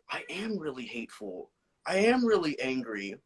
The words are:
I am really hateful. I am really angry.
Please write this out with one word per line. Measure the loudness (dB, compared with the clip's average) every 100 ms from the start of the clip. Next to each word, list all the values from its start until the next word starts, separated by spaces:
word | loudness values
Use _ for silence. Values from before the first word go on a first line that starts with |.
| _
I | -10 -8
am | -6 -4 -4
really | -4 -6 -8
hateful. | -8 -10 -10 -10 -10 -12 _ _ _ -2
I | 4
am | 6 6 6
really | 4 4 0
angry. | 0 -2 -2 -4 -4 -8